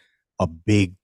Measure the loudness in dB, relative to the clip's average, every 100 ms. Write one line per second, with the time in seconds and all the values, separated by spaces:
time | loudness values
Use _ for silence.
0 | _ _ _ -4 -4 -4 0 2 0 -4